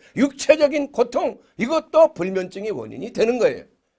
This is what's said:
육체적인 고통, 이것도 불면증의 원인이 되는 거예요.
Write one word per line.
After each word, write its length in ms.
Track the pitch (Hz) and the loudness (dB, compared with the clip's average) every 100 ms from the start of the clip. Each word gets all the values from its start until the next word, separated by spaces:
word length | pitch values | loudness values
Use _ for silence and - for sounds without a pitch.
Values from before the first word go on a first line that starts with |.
| _ - | _ -2
육체적인 760 | 277 - - 311 294 294 277 | -2 0 2 4 4 0 -4
고통, 500 | - 233 311 311 - _ - | -2 -2 -2 -4 -6 _ -8
이것도 560 | 233 320 302 320 320 | -4 -2 0 4 4
불면증의 580 | - 185 190 185 196 214 | 2 -6 -4 -6 -10 -8
원인이 400 | 151 110 110 214 | -8 -10 -12 -10
되는 260 | 180 220 247 | -2 -2 2
거예요. 280 | 170 110 - _ _ | 0 -2 -12 _ _